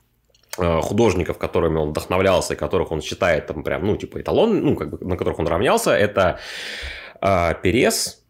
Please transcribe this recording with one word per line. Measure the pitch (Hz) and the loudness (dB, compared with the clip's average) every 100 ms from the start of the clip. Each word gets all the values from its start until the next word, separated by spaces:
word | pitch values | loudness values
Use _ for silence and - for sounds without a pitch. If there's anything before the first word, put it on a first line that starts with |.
| _ _ _ _ _ - | _ _ _ _ _ -2
э, | 87 82 | 0 2
художников, | - 104 117 90 82 76 | 0 2 2 2 -2 -4
которыми | 82 - 82 80 | -4 0 2 2
он | 76 | 0
вдохновлялся, | 78 - 92 95 90 - | -4 -2 2 4 4 0
и | 76 | -4
которых | 76 95 80 | -2 -2 -2
он | 78 | -4
считает | - - 95 76 - | -6 -2 0 0 -2
там | 73 | -6
прям, | 71 69 92 | -4 -2 -2
ну, | 92 | -2
типа, | - - | -4 -8
эталон, | - 98 220 185 | -2 2 4 2
ну, | 143 | 2
как | 101 73 | 0 -4
бы, | - - | -6 -6
на | 90 | -4
которых | - 80 | -2 -2
он | 78 | 0
равнялся, | 80 127 220 196 123 | 0 2 2 2 2
это, | 104 101 90 - - - - - - - - - | 2 4 2 0 -8 -12 -12 -10 -12 -14 -16 -4
э, | 98 95 85 - | 2 2 2 0
Перес, | 92 113 208 220 - - _ | 0 2 2 0 -4 -10 _